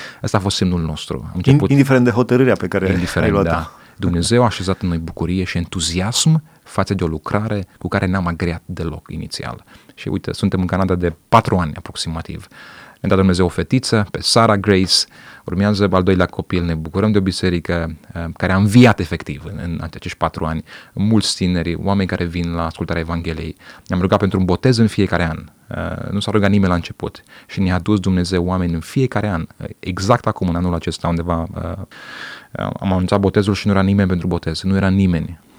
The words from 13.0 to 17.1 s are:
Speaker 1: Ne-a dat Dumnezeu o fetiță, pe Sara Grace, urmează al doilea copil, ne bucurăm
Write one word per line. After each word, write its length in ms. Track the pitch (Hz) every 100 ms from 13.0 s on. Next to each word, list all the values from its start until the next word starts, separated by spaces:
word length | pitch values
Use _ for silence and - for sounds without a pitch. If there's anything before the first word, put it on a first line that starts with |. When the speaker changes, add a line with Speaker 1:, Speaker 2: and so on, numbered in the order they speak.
Speaker 1:
Ne-a 80 | 101
dat 60 | 95
Dumnezeu 260 | 95 87
o 40 | 90
fetiță, 580 | - 85 131 - 113 101
pe 80 | -
Sara 340 | - 117 113 101
Grace, 360 | 104 95 92 - - - - -
urmează 440 | - 87 101 101 101
al 100 | 92
doilea 240 | 90 92 87
copil, 380 | - - 90
ne 100 | 85
bucurăm 380 | 82 80 95 107